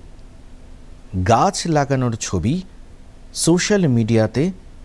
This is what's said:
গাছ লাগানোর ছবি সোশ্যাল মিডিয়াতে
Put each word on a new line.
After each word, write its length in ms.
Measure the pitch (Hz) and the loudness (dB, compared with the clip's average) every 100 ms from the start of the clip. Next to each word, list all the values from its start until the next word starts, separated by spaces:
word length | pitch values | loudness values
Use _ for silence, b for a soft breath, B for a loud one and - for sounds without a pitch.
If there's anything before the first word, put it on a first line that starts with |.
| - - - - - - - - - - - 92 92 | -12 -20 -20 -20 -20 -20 -20 -20 -20 -20 -10 -2 2
গাছ 380 | 113 175 - 175 | 4 2 0 0
লাগানোর 500 | 151 139 135 123 113 | 0 0 0 0 -4
ছবি 420 | - 95 98 175 - - - - - - - | -4 -2 -2 -2 -6 -16 -20 -20 -20 -20 -14
সোশ্যাল 540 | - - 175 - 208 165 | -4 2 2 2 2 2
মিডিয়াতে 640 | 120 110 113 107 120 170 185 - - | 2 2 2 2 0 -2 -4 -14 -20